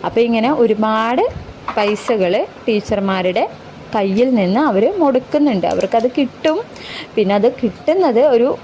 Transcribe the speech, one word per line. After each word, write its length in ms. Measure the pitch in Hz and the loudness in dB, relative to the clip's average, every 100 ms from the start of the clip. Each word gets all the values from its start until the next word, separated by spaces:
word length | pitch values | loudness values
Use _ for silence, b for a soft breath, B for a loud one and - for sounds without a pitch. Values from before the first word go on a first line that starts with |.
| 170 | -2
അപ്പോൾ 140 | 226 | 0
ഇങ്ങനെ 320 | 240 226 233 | 0 2 0
ഒരുപാട് 680 | 302 233 214 220 220 226 262 494 - - - - - | 2 2 2 0 0 0 0 -2 -4 -16 -14 -6 -2
പൈസകൾ 680 | 208 208 - 226 180 208 403 - - | -2 -2 -2 0 2 0 -2 -6 -2
ടീച്ചർമാരുടെ 840 | 208 - 202 196 190 185 190 311 - - - - 220 | -2 0 -2 0 0 0 0 -4 -6 -20 -20 -6 -2
കയ്യിൽ 400 | 196 196 254 240 | 0 2 2 2
നിന്ന് 240 | 180 214 | 2 2
അവർ 340 | 302 196 240 403 | 2 2 2 2
മുടക്കുന്നുണ്ട്. 720 | 294 254 254 302 294 202 170 | 2 2 0 0 2 2 -2
അവർക്കത് 440 | 185 190 226 247 247 | -2 0 0 0 0
കിട്ടും. 420 | 262 - 311 320 - B B B B - | -2 -2 -2 -2 -6 B B B B -2
പിന്നെ 200 | 190 202 | 0 2
അത് 160 | 226 | 2
കിട്ടുന്നത് 680 | 262 226 - - 359 339 226 | 0 -6 -2 0 2 2 4
ഒരു 380 | 294 233 254 - | 4 4 2 -2